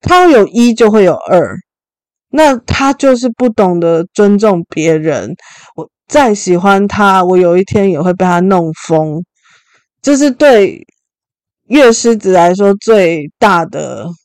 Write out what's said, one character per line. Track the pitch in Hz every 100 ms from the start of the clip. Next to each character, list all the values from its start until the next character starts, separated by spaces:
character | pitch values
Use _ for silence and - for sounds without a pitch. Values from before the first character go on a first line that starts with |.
他 | - 359 359
有 | 269 190
一 | 220 240
就 | 226 226
会 | 214
有 | 185
二， | 139 - 180 - - - _ _ _ _ _ _
那 | 277 311 254
他 | - - 269
就 | 269 277 254
是 | 254 233
不 | 247
懂 | 220 196 175
得 | 170 165 175
尊 | - 202 202
重 | 214 180 170
别 | - 160 156
人。 | 156 131 101 165 - - - -
我 | 160 _ _
再 | - 269
喜 | 208 - 175
欢 | 196 196 202
他， | 202 202 190
我 | 180 185
有 | 180 180
一 |
天 | 190 214 196
也 | 156
会 | 180
被 | 180 185
他 | 175
弄 | 185 190 165 165 -
疯。 | 165 156 151 180 _ _ _ _ _ _ _
这 | - 285
是 | 285
对 | 247 294 233 190 80 50 _ _ _ _ _ _ _ _
月 | 277 254
狮 | 226 233 226
子 | 202
来 | 185 170
说 | 185 202
最 | 202 - 220 175 165 147 _
大 | 214 180 160
的 | 147 143 123 107 170